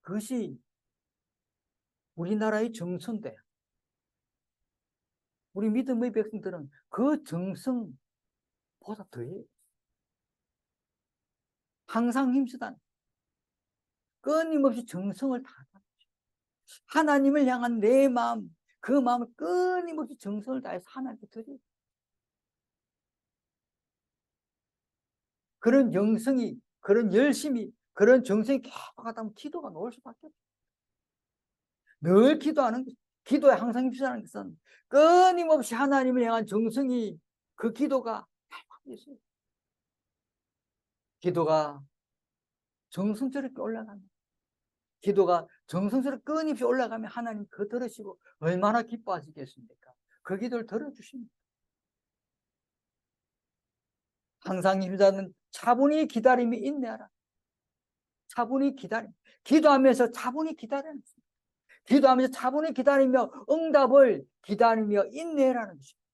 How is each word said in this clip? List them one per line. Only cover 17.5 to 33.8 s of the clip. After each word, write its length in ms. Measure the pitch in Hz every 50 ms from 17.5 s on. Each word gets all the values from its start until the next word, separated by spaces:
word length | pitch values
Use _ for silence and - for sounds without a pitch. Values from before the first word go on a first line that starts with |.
| 254 240 240 240 233 226
내 280 | 202 220 254 269 277 269
마음, 480 | 247 247 233 233 233 226 190 170 165 _ _ _ _ _
그 140 | - -
마음을 340 | 262 285 247 240 240 240 240 240 _
끊임없이 800 | - 302 339 359 359 359 359 370 359 349 339 320 311 294 - 285
정성을 460 | _ - 202 208 214 202 254 262 262
다해서 220 | - - - - 262 -
하나님께 380 | - 269 269 254 226 - 214
드려요. 320 | _ _ 226 220 277 277 254 _ _ _ _ _ _ _ _ _ _ _ _ _ _ _ _ _ _ _ _ _ _ _ _ _ _ _ _ _ _ _ _ _ _ _ _ _ _ _ _ _ _ _ _ _ _ _ _ _ _ _ _ _ _ _ _ _ _ _ _ _ _ _ _ _ _ _ _ _ _ _ _ _ _ _ _ _ _ _ _
그런 320 | - 233 240 277 262 214
정성이, 720 | 160 185 208 214 220 220 226 262 269 254 226 - - - _ _ _ _
그런 340 | - - 202 233 233 202
열심이, 600 | 175 220 269 294 262 - - 302 262 233 208 - _ _ _ _
그런 300 | _ - 202 233 254 262
정성이 400 | 247 - 196 214 214 233 277 262
계속하다 600 | - - - - - - _ - - 233 226 226
보면 120 | 226 214 214
기도가 360 | - - 294 311 349 285 233
나올 220 | 170 156 196 240
수밖에 340 | 226 247 _ 247 226 _ -
없어요. 60 | 302 _ _ _ _ _ _ _ _ _ _ _ _ _ _ _ _ _ _ _ _ _ _ _ _ _ _ _ _ _ _ _ _ _ _
늘 400 | 147 170 185 202 233 277 311 -
기도하는 460 | - 302 - 294 262 226 226 254 262
것, 100 | 254 - _ _ _ _ _ _
기도에 300 | - 254 277 233 269 240
항상 320 | 185 220 240 220 247